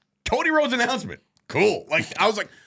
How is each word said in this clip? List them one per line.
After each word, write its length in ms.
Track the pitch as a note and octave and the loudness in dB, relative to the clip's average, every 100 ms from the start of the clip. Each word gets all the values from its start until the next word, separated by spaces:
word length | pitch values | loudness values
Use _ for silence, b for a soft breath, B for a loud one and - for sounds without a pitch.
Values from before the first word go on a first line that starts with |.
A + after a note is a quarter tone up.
| _ _ - | _ _ -4
Cody 220 | B3+ E4 | 0 2
Rhodes 220 | D#4 C#4+ | 2 2
announcement, 480 | B3 B3+ B3+ - - _ _ - | 0 0 -2 -6 -14 _ _ -6
cool. 380 | - G#3 E2+ - | 2 2 2 -2
Like, 160 | D#3 - D#3+ | -2 -2 0
I 60 | G#3 | 0
was 100 | G3+ | 0
like, 120 | - b | -6 b